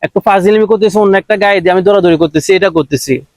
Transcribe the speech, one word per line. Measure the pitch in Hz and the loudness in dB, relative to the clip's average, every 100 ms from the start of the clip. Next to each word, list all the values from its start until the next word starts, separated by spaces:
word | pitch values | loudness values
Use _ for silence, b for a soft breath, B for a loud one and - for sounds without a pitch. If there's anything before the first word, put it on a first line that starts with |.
একটু | 165 - | -8 -4
ফাজিলামি | 208 196 185 214 214 | 0 0 2 2 2
করতেছি, | 214 208 190 | 2 2 2
অন্য | 208 196 | 0 0
একটা | - 214 | -2 -2
গায়ে | 202 202 | -2 0
দিয়ে | 170 | 0
আমি | 180 | 0
দৌড়াদৌড়ি | 185 202 180 160 | 2 2 2 2
করতেছি, | 160 156 - 180 | 0 -2 0 0
এটা | 190 | 0
করতেছি। | 165 139 135 - 131 139 | -2 -4 -4 -4 -6 -8